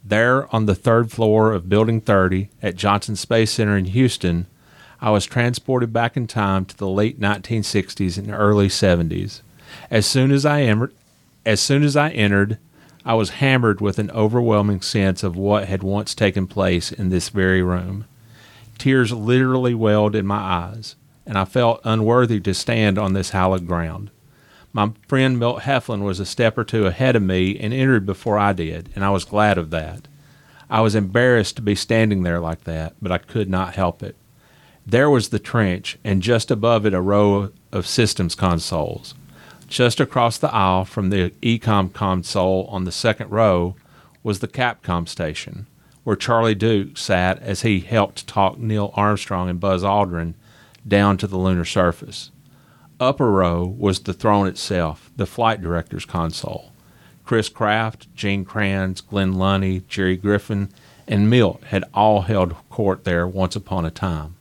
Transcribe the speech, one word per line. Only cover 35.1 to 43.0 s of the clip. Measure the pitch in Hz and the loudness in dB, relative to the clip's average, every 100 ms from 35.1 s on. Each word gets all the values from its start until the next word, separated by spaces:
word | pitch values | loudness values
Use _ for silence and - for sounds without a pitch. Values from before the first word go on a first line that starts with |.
| 135 104 | 2 0
the | 107 | -6
trench, | - 120 101 87 - - | -2 0 0 -2 -8 -10
and | 110 98 | -2 -2
just | 95 120 - | 2 0 0
above | 110 113 113 104 | 0 2 2 2
it | |
a | 92 | 0
row | 92 101 104 101 98 - _ | 2 4 4 2 -2 -10 _
of | 98 87 | -8 -4
systems | - 110 - 87 - | 0 0 0 -4 0
consoles. | 95 85 - 87 73 - - - - - - - - | 0 0 -2 -4 -4 -8 -14 -20 -20 -20 -20 -20 -12
Just | - 123 - | 0 0 2
across | 139 131 117 - | -2 2 0 0
the | 147 | -2
aisle | 113 95 92 92 | 0 2 2 -2
from | - 95 | -2 0
the | 101 87 - | 0 0 -2
ecom | 123 113 - 104 92 | -2 -2 0 0 0
console | - 101 92 82 101 92 95 92 | -2 -2 -2 -4 -2 0 0 -4
on | 101 92 | -6 -6
the | |
second | - | -2